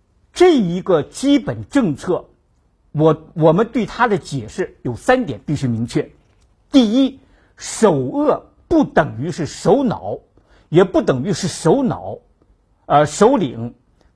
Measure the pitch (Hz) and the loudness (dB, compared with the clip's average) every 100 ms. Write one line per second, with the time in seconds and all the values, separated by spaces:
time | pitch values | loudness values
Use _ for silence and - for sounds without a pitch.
0 | _ _ _ - 359 302 180 175 185 165 | _ _ _ 2 4 4 2 -2 0 0
1 | - - 269 285 214 113 107 277 214 143 | 0 -4 2 2 0 -8 -4 0 0 -2
2 | - 185 - _ _ _ _ _ _ 147 | -4 -4 -6 _ _ _ _ _ _ 0
3 | 156 156 - - 160 165 233 254 196 - | 2 2 -4 0 2 4 0 -2 -4 -2
4 | 240 196 - 135 107 - 180 - 131 113 | 0 -2 -4 -10 -8 -8 -8 -8 -10 -8
5 | - 254 208 104 - 147 131 110 117 156 | -4 -4 -4 -8 -6 -4 -4 -4 -4 -6
6 | - _ _ _ _ _ _ 285 226 240 | -6 _ _ _ _ _ _ 2 4 2
7 | 269 - _ _ _ - - - 214 147 | 0 -4 _ _ _ -18 -14 0 2 2
8 | 220 277 294 - - _ - 320 190 - | -2 -2 0 -2 -4 _ -2 0 2 0
9 | 147 110 151 170 196 - - 233 262 110 | -2 -4 -8 -6 -8 -4 0 2 2 -4
10 | 92 113 _ _ _ _ - 151 190 320 | -8 -12 _ _ _ _ 0 2 2 2
11 | 240 131 160 185 180 - 165 240 254 92 | 0 -2 -2 -4 -6 -2 0 2 0 -4
12 | 92 110 _ _ _ _ _ _ - 147 | -10 -14 _ _ _ _ _ _ 0 2
13 | 151 - 214 277 147 113 117 - _ _ | 2 4 4 4 -2 -6 -10 -12 _ _
14 | _ | _